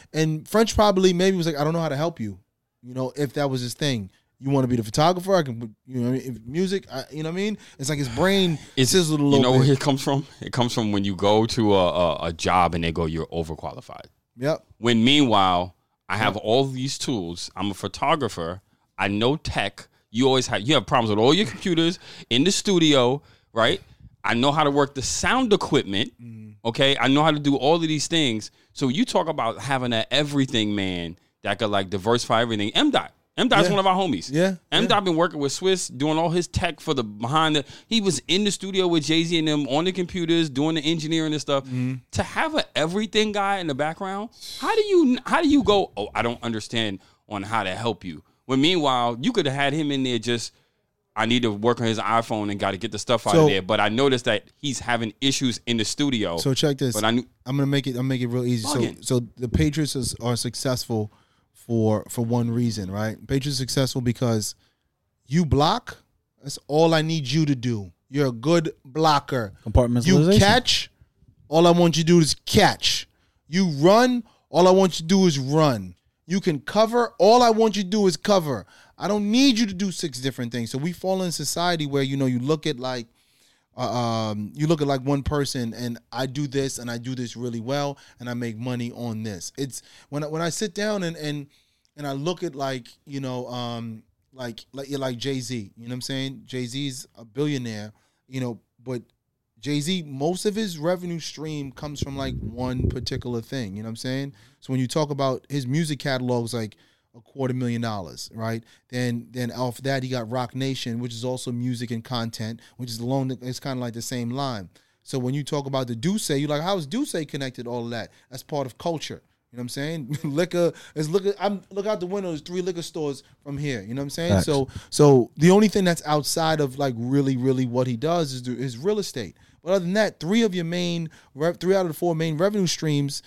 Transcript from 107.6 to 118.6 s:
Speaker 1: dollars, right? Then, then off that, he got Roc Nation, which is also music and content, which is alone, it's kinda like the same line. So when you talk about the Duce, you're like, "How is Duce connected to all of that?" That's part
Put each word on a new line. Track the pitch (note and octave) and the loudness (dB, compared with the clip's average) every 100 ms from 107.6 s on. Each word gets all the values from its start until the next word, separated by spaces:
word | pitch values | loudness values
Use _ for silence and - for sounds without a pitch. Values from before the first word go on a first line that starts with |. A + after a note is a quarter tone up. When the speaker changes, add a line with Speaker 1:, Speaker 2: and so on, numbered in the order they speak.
| B2 A#2 | -2 -2
Speaker 1:
dollars, | A#2 G#2 E2 B1 - | -4 -6 -10 -14 -14
right? | A2+ A2+ A2 - _ _ | -8 -6 -6 -8 _ _
Then, | B2 B2 A#2+ A#2 | -4 -2 -4 -8
then | B2 A#2+ | -6 -6
off | A#2+ B2+ A#2 | -4 -6 -4
that, | C3 C3+ | -4 -2
he | B2+ | -2
got | B2+ A2 | -6 -4
Roc | B2+ B2 B2+ | -4 -4 -4
Nation, | C3+ C3 B2 A#2 | -4 -4 -6 -6
which | A#2+ | -6
is | A2+ | -6
also | B2+ B2+ - | -6 -6 -6
music | A#2+ B2 A#2+ A#2+ | -4 -4 -4 -6
and | A2+ | -8
content, | A2+ B2 A2+ - A2 A#2 - - | -4 -4 -4 -6 -10 -10 -16 -14
which | B2 | -12
is | A2+ | -8
alone, | A#2+ C3+ C3 B2+ | -2 -2 -2 -6
it's | B2 B2 | -10 -8
kinda | C#3+ B2+ | -8 -6
like | A#2+ | -6
the | A2+ | -8
same | A2+ B2+ A#2 | -8 -6 -6
line. | B2+ C#3 A2+ E2+ _ _ _ | -4 -6 -6 -12 _ _ _
So | - C3+ | -8 -6
when | B2 C#3+ | -4 -4
you | |
talk | C#3 C#3+ C#3 | -4 -6 -4
about | C3+ B2 | -4 -4
the | A2+ | -4
Duce, | D3 G#3+ - | -2 -2 -2
you're | C#3 D3 | -2 0
like, | D3 | -2
"How | F3 G3+ | -2 -2
is | C#3 | -4
Duce | G#3+ D4 F3 D3+ | -6 -4 -6 -6
connected | C#3+ C3+ B2 A#2 | -8 -8 -8 -8
to | |
all | A#2+ A#2 | -6 -6
of | |
that?" | A#2 G2+ _ _ | -8 -10 _ _
That's | C3 | -18
part | - D3 | -8 -6